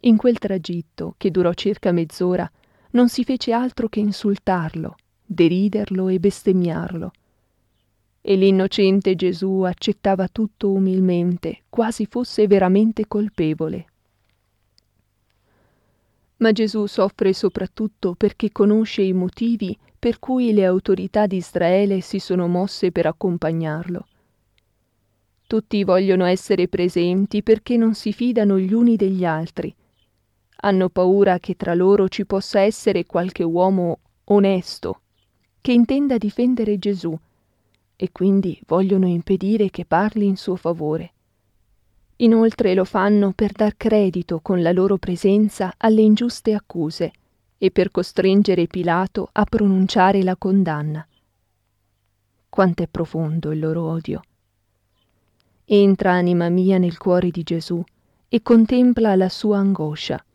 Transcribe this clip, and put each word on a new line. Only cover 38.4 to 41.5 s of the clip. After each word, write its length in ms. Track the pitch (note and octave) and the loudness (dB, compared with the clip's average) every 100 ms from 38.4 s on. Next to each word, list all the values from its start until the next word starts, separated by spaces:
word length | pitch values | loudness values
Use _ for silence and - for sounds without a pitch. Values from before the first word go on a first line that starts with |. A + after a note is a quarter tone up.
| F#3 E3+ - | -2 -8 -4
vogliono 400 | E3+ G3 F#3+ F#3 | -2 0 0 0
impedire 600 | F3 - F#3+ F#3+ A3 G3 | -2 -2 -2 0 0 -2
che 160 | - | -4
parli 400 | E3+ E3 G#3 G#3+ | -2 0 0 0
in 120 | G3+ F#3+ | -2 -2
suo 180 | - | -4
favore. 580 | F3+ E3+ E3+ D3+ D#3+ F3 _ _ _ _ | -4 -4 -4 -4 -6 -8 _ _ _ _